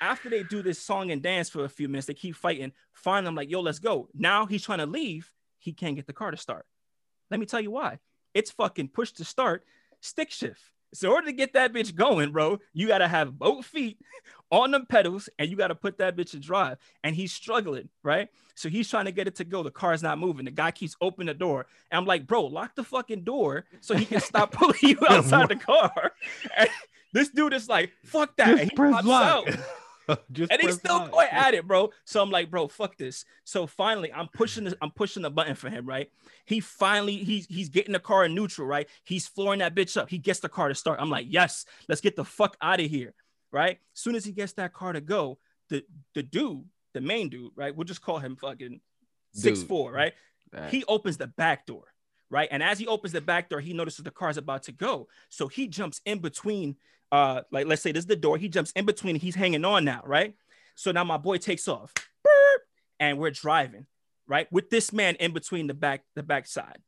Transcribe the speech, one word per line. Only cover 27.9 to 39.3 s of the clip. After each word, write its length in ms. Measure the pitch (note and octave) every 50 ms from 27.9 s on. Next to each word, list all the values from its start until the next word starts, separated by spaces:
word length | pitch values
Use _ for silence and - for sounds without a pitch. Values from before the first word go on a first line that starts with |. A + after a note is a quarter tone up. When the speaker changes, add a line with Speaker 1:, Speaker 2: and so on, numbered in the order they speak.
| - _ _
Speaker 1:
"Fuck 300 | - - D#4 D4+ C#4+ - -
that." 100 | A#3+ A3
Speaker 2:
Just 140 | A#3 C4+
Speaker 1:
And 80 | D3 F#3
he 40 | -
Speaker 2:
press 180 | - C#4 C#4+ C4+
Speaker 1:
pops 120 | A#3 G3 A3+
Speaker 2:
lock. 400 | B3+ B3+ A#3 - E4 B3+ - -
Speaker 1:
out. 80 | -
Speaker 2:
<laughs> 760 | - C3+ - - - - - - _ _ - D3+ - - _
Just 200 | B2+ C#3 E3+ E3+
Speaker 1:
And 80 | G#3+ C#4+
he's 120 | E4 F4
Speaker 2:
press 80 | F4+ F4
Speaker 1:
still 180 | - F4+ F4 F4
Speaker 2:
lock. 140 | F4 D4+
Speaker 1:
going 160 | - D#4+ E4+ C4
at 220 | - B3 C4+ C4+ A#3+
it, 120 | F#3+ E3+ F3+
bro. 240 | G3 F#3 G3 G#3 - _ _
So 160 | - - G#3+
I'm 100 | G3+ G3
like, 180 | F#3+ F3 F3 D#3+
"Bro, 160 | E3+ F3+ D#3 D3
fuck 280 | - - G#3+ F#3+ - _
this." 260 | C3+ C3 B2+ - - _ _ _ _
So 200 | - - G3 F3 D3+
finally, 440 | - - F#3+ G#3+ A3 G#3 E3+ D#3
I'm 160 | A#2 C#3+ E3+ D#3+
pushing 380 | - - A3+ G#3+ - A3+ G#3
the, 120 | F#3 F3 -
I'm 100 | D#3 D3+
pushing 300 | - - G#3 G3 - G#3 F3
the 60 | D3
button 260 | C#3+ D#3+ D#3 D3 C3+
for 140 | - - C3
him, 160 | G#2+ A#2+ B2
right? 240 | C3 C3 C3 C#3+ - _ _ _ - - _ _
He 140 | - G#3+ A3+
finally, 580 | F#3 - - - G3+ F#3+ G#3 G#3 G#3 G3+ G3+ G3+
he's, 280 | G3+ F#3 G#3+ G3+ E3+
he's 240 | - E3+ F3 G3 D3+
getting 240 | C3+ F3 G3+ - G3+
the 60 | F3+
car 260 | - - F#3+ F#3+ F#3
in 80 | E3 D#3+
neutral, 320 | F#3 G#3+ G3 - - D3 B2+
right? 220 | C#3+ D3 D3+ - - _ _
He's 240 | - F3 F#3+ -
flooring 320 | -